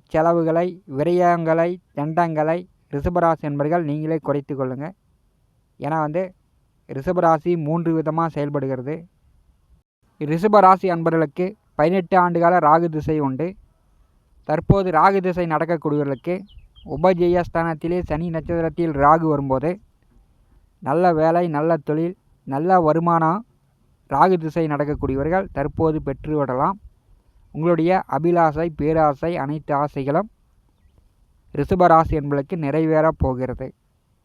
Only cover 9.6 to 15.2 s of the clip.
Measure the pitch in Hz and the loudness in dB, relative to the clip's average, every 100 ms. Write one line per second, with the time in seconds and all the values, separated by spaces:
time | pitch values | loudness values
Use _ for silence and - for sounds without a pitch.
9.6 | _ _ _ _ _ - 147 165 208 208 | _ _ _ _ _ -10 -4 -2 2 6
10.6 | 185 185 190 170 165 165 151 - 180 214 | 6 6 2 -2 0 0 -2 -4 -6 -8
11.6 | _ - 156 190 170 185 175 170 170 180 | _ -2 0 0 0 2 2 2 2 4
12.6 | 151 160 170 156 147 156 139 131 170 196 | 4 4 2 -4 -4 -2 -2 -4 -8 -10
13.6 | _ _ _ _ _ _ _ _ - 156 | _ _ _ _ _ _ _ _ -6 0
14.6 | - 196 185 151 185 196 | 4 4 4 4 4 4